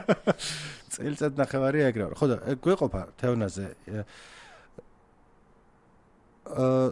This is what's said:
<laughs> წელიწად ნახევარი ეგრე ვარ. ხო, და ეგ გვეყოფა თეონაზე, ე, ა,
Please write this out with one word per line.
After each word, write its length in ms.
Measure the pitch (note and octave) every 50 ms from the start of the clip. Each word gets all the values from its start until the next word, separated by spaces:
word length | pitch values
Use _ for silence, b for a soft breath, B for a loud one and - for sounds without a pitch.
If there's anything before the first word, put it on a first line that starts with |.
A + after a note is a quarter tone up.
| -
<laughs> 880 | - F#3 - - G#3+ - - - - - - - - - - - - -
წელიწად 460 | - B2 D3 D3 - D3+ D3 C3+ C#3+
ნახევარი 440 | C3+ - - C3+ C3 C3+ C#3+ D3+ C#3+
ეგრე 200 | B2+ A2+ A2 G2
ვარ. 100 | - -
ხო, 120 | - D#3
და 120 | C3+ A#2 - -
ეგ 140 | - C#3 B2+
გვეყოფა 440 | - E3+ F#3+ - D3 B2 - F#2+ F2+ -
თეონაზე, 540 | - - B2+ B2 B2 A#2 G#2+ F#2+ E2 G2 G2 F2+ - - -
ე, 180 | - G#2 G#2+ G#2 B B B B B B B B B B B B B B - - - _ _ _ _ _ _ _ _ _ _ _ _ _ _ _ _ _ _ _ _ _ _ _ _ _ _ _ _ _ _ -
ა, 200 | - - - C3 C3 C3 C3 C3 B2+